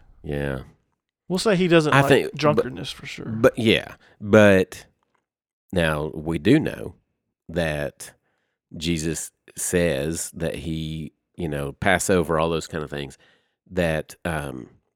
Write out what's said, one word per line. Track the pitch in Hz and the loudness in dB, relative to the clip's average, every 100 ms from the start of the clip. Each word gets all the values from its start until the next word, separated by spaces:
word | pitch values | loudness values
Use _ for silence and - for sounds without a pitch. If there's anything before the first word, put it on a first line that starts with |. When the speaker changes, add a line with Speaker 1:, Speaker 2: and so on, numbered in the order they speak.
| _ _ | _ _
Speaker 1:
Yeah. | 80 71 71 67 57 _ _ _ _ _ - | -8 -4 -4 -6 -10 _ _ _ _ _ -8
Speaker 2:
We'll | 180 | -2
say | 233 185 | 0 2
he | 185 | 4
doesn't | 165 151 | 4 4
Speaker 1:
I | 135 | 2
Speaker 2:
like | 139 | 4
Speaker 1:
think, | 131 78 | 4 2
but | 143 | -2
Speaker 2:
drunkenness | 147 - 120 135 - | 0 0 -2 -6 -12
for | - | -14
sure. | - - - | -16 -14 -10
Speaker 1:
But | 110 113 - | 2 2 4
yeah, | 110 78 - - _ _ | 4 2 0 -14 _ _
but | 104 107 104 95 92 - - _ _ _ _ _ _ _ _ | 4 8 10 8 4 -4 -20 _ _ _ _ _ _ _ _
now | 92 80 76 76 | -2 0 0 -4
we | - 78 82 | -8 -6 -2
do | 80 151 | 2 2
know | 101 - - - _ _ _ _ - | 2 -6 -10 -14 _ _ _ _ -8
that | 85 80 76 71 - - - _ _ _ _ _ | -4 -2 -2 -6 -10 -18 -20 _ _ _ _ _
Jesus | - 78 82 80 76 - - - | -8 -4 -2 -2 -6 -8 -16 -20
says | - - 90 85 69 73 82 - | -10 -4 0 0 0 -4 -6 -8
that | - 82 | -8 -8
he, | - 69 80 78 80 76 - _ - | -6 -6 -6 -6 -8 -12 -16 _ -10
you | 85 | -8
know, | 73 71 | -6 -8
Passover, | 69 101 90 - 95 78 80 | -4 0 0 2 0 2 0
all | 82 | 0
those | 80 - | -2 -6
kind | 85 | -10
of | 73 | -8
things, | 73 69 - _ _ _ _ _ | -10 -10 -14 _ _ _ _ _
that, | 90 85 78 - - | -4 -2 -2 -6 -10
um, | 87 78 71 65 53 _ _ | -8 -6 -8 -10 -16 _ _